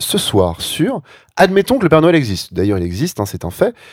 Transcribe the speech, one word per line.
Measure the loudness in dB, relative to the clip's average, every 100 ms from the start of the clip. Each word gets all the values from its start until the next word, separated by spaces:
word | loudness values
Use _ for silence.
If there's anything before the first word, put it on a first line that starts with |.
ce | -4 -4
soir | 0 2 2 0
sur, | -8 -2 -2 -2 -8 -20 _ 0
admettons | 2 4 2 2
que |
le | 4
Père | 4
Noël | 4 4
existe. | 2 -4 -6
D'ailleurs, | -2 0 0
il |
existe, | -2 -4 -6 -4
hein, | -6
c'est | -6
un | -6
fait. | 0 -2 -2 -18